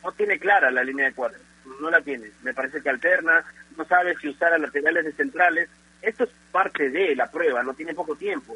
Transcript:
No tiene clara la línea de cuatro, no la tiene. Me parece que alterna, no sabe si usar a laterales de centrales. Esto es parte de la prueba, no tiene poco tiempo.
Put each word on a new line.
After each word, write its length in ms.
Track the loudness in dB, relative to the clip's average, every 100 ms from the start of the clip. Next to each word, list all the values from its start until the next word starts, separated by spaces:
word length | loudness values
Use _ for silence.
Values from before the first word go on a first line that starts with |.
No 80 | -8
tiene 300 | -2 0 0
clara 300 | 4 4 4
la 100 | 2
línea 240 | -2 0 -2
de 80 |
cuatro, 240 | -2 -6 -6 _ _ -20 -10
no 100 | 0
la 100 | 0
tiene. 300 | 0 -8 -10 _
Me 120 | -10
parece 280 | -6 -6 -4
que 80 | -4
alterna, 540 | -2 2 2 4 2 2 -18 -20 -12
no 80 |
sabe 320 | 2 2 2 -2
si 120 | -6
usar 240 | 0 2
a 60 | 2
laterales 460 | 0 -2 0 0
de 80 | -2
centrales. 560 | -4 -4 2 2 2 -4 _ _ _
Esto 240 | -8 -2
es 60 | -4 _ _
parte 400 | -2 -2 0 -2
de 240 | 0 0
la 160 | 0 -2
prueba, 320 | -2 0 0
no 120 | -4
tiene 200 | -6 -10
poco 220 | -8 -8 -6
tiempo. 380 | -6 -6 -10